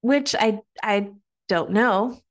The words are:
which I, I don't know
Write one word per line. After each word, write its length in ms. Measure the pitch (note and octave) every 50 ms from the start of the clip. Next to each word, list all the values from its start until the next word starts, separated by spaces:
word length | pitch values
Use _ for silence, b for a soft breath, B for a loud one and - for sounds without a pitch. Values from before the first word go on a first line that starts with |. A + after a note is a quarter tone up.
which 340 | - A#3 C#4 C#4+ C#4 - -
I, 240 | - - A3+ G#3+ G3+ - _ _ - -
I 260 | A3 G#3 G3+ G3+ G3+ G3+ - _ _ _ _ _ _
don't 240 | F#3+ E3+ D#3+ -
know 480 | F#3 G#3 A#3 B3 G3+ F#3+ G#3 B3+ B3 - _ _